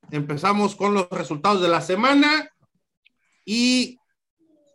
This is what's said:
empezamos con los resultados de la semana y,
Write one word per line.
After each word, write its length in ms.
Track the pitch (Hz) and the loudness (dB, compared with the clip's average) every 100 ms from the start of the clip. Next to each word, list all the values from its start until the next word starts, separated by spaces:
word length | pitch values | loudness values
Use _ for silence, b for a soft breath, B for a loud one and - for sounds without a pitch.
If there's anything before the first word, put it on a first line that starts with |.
| - | -10
empezamos 640 | 151 147 147 185 208 202 - | -8 -6 -2 0 0 -2 -2
con 180 | 202 | -2
los 160 | 202 180 | -2 -2
resultados 520 | 180 156 151 190 202 | -6 -6 -2 0 2
de 80 | 175 | 2
la 120 | 170 | 0
semana 680 | 156 185 254 285 294 302 294 _ _ _ _ _ _ _ _ _ - | 0 0 2 4 4 0 -4 _ _ _ _ _ _ _ _ _ -6
y, 540 | 226 247 254 240 - _ _ _ _ _ _ _ | 0 2 2 0 -8 _ _ _ _ _ _ _